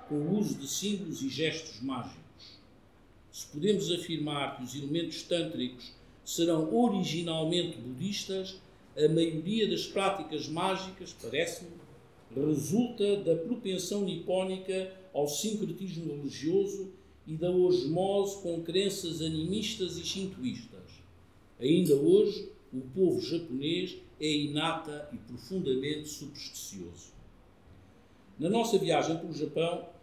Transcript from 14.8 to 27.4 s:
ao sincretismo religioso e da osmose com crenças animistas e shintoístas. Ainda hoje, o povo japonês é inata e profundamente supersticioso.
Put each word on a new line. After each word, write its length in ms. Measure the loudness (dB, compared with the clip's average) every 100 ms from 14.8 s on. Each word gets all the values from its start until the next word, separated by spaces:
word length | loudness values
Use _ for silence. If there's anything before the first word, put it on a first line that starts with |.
| -4 -10 -6
ao 140 | 0 0
sincretismo 880 | 0 -2 -2 -4 -6 -6 -6 -6 -6
religioso 760 | -6 -4 2 2 2 -2 -10 -12 -20 -20 -10
e 100 | -2
da 140 | 2
osmose 920 | 6 6 6 4 2 2 2 2 -2
com 200 | -4 -4
crenças 580 | 0 2 2 0 -4 -2
animistas 760 | -2 0 0 0 -2 -2 -4 -4
e 60 |
shintoístas. 880 | -6 -4 -4 -4 -4 -4 -10 -18 -20 -20 -20 -20 -20 -20 -20 -2
Ainda 360 | 4 6 8 6
hoje, 540 | 8 8 6 2 -8 -14 -12
o 80 | -10
povo 400 | -4 4 4 4
japonês 760 | 0 -4 -4 -4 0 0 -2 -8 -16 -4
é 100 | 0
inata 800 | 2 0 0 0 -2 -6 -10 -10
e 40 | -12
profundamente 920 | -12 -14 -6 -2 0 0 0 -4 -8
supersticioso. 1040 | -12 -12 -12 -12 -12 -12 -10 -12 -14 -20 -20 -20 -20